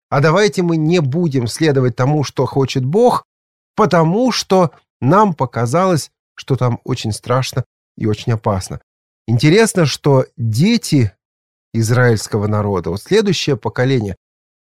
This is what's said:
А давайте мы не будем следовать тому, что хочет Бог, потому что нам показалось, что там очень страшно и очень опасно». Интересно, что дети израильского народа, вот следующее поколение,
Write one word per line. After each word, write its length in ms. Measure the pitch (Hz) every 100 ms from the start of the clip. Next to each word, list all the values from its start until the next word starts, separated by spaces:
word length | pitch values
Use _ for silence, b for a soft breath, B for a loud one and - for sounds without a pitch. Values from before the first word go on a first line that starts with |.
| _
А 100 | 139
давайте 400 | 156 180 214 -
мы 160 | 175 165
не 220 | 156 180
будем 480 | 135 160 170 131 117
следовать 480 | - 160 135 123 -
тому, 280 | 131 151
что 220 | 131 - 123
хочет 400 | 143 135 135 127
Бог, 400 | 196 240 - - _ _ _ _ -
потому 560 | 202 175 160 202 254
что 380 | - - 185 170 b _ _
нам 340 | 123 190 214
показалось, 800 | 156 135 117 117 160 185 160 - _ _ -
что 200 | - 131
там 240 | 123 117
очень 300 | - 127 110
страшно 520 | 101 - 127 123 131 - _ _ -
и 80 | 110
очень 280 | 104 -
опасно». 460 | 110 113 95 - - _ _ _ _ -
Интересно, 640 | 113 151 202 226 185 151
что 400 | - 151 135 - -
дети 760 | 113 107 196 233 - 143 104 - _ _ _ _ _
израильского 720 | 110 110 123 123 110 - 110 104
народа, 460 | 107 101 95 85
вот 100 | 92
следующее 560 | - 208 202 170 - 131
поколение, 600 | 113 - 127 131 101 87 _ _ _ _